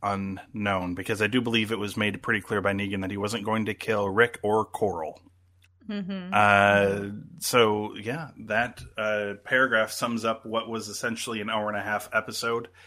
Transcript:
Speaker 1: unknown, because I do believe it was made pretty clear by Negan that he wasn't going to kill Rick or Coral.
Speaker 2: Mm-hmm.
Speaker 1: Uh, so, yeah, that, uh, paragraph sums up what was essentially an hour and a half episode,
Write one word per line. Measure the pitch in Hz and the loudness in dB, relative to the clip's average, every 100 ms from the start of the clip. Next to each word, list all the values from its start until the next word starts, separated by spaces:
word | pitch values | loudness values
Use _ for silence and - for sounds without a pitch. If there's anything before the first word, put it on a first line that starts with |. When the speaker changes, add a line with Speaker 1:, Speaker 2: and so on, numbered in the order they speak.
Speaker 1:
unknown, | 101 98 98 98 - 107 101 95 90 | -2 -2 -4 -8 -10 -2 0 0 0
because | 90 95 107 | -6 -4 0
I | 107 | 2
do | 127 | 2
believe | 120 117 107 | 2 2 2
it | 110 | -2
was | 104 98 | -4 0
made | 107 98 | -2 -2
pretty | - 107 | -2 -2
clear | - 107 | 0 0
by | 98 | 2
Negan | 98 101 98 | 0 -2 -4
that | 95 | -4
he | 101 | -4
wasn't | 101 110 | -4 -4
going | 104 110 107 | -2 0 0
to | |
kill | 107 - 110 101 | -4 -2 0 0
Rick | 98 117 - | 4 4 4
or | 104 107 | 2 2
Coral. | 104 - 107 87 78 - - _ _ _ _ _ - | 0 -2 -2 -2 -6 -10 -20 _ _ _ _ _ -10
Speaker 2:
Mm-hmm. | 202 185 196 180 | -8 -6 -8 -2
Speaker 1:
Uh, | 104 104 101 101 101 101 101 101 104 - - | 4 6 8 8 6 4 0 -6 -10 -14 -10
so, | - 127 113 107 104 | 0 4 6 4 -2
yeah, | 104 104 143 147 - | -8 -8 -8 -10 -16
that, | 110 107 120 - - - | -4 -2 -2 -6 -16 -6
uh, | 107 107 101 98 | -2 0 -2 -8
paragraph | - 131 131 113 107 | -2 2 4 4 2
sums | - 120 117 113 | -2 -4 -2 -2
up | 113 | -4
what | 113 113 113 | -4 -4 -4
was | 113 104 | -8 -8
essentially | 98 120 113 - 113 | -6 -6 -6 -6 -6
an | 104 | -2
hour | 110 107 | -2 -2
and | 104 | -4
a | |
half | 101 104 - | -2 -4 -2
episode, | 110 110 104 117 117 120 _ | -2 -2 -6 -2 -4 -6 _